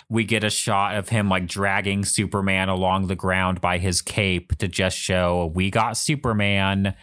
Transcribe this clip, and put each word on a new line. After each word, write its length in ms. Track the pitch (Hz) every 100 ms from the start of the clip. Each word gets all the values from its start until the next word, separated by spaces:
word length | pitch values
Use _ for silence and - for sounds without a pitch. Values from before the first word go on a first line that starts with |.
| -
We 160 | 113 98
get 180 | 110
a 60 | 107
shot 460 | - - 101 98 104
of 120 | 95
him, 220 | 117 101
like, 180 | 92 87
dragging 560 | 101 98 98 101 98
Superman 640 | 101 - 98 101 98 95 95
along 400 | 92 95 92 95
the 80 | 92
ground 460 | 95 92 92 90
by 160 | 87 90
his 240 | 92 87
cape 560 | - - 98 90 - -
to 100 | 92
just 300 | - 92 -
show, 560 | - 92 90 87 85 85
"We 140 | 95
got 260 | 113 110 110
Superman." 1000 | - 143 127 107 101 98 98 98 98 95